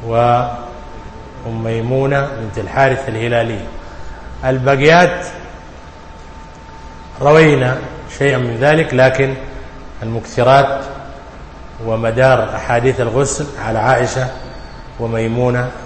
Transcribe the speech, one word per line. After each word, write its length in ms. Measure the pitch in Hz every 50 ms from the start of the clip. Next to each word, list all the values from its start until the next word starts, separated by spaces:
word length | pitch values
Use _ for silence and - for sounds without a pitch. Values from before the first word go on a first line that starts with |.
| 117
وأم 520 | 113 113 117 120 120 120 120 120 - - - - - - - - - - - - - - - - - - - -
ميمونة 840 | 120 113 113 110 113 113 113 113 120 127 135 135 135 139 139 139 139 135 107
بنت 160 | 110 107 101 117
الحارث 520 | 101 92 - 135 135 135 127 120 - -
الهلالية. 560 | 110 110 113 120 120 117 113 113 110 101 98 - - - - - - - - - - - - - - - -
الباقيات 800 | 131 135 131 127 139 139 135 139 151 165 175 180 170 - - - - - - - - - - - - - - - - - - - - - - - - - - - - - - - - - - - - - - - - - -
روينا 560 | 131 143 151 160 160 156 143 135 127 123 131 127 - - - - - - - -
شيئا 200 | 139 143 131 123
من 200 | 123 120 117 113
ذلك، 320 | 127 147 151 160 160 - 131
لكن 400 | 127 131 131 131 - 135 135 135 127 - - - - - - - - - - - - 113
المكثرات 840 | 110 113 117 107 - - - 120 123 135 139 135 - - - - - - - - - - - - - - - - - - - - - - - 113
ومدار 680 | 113 113 110 113 113 113 117 131 135 131 117 107 - -
أحاديث 460 | - - - 123 120 120 131 127 127
الغسل 440 | 120 117 110 127 143 - - - 151 143 - - 113
على 140 | 110 110 110
عائشة 480 | 107 123 131 120 123 113 - 131 127 127 - - - - - - - - - - - - - -
وميمونة 720 | 117 113 113 113 113 113 113 120 123 123 120 123 123 127 - - -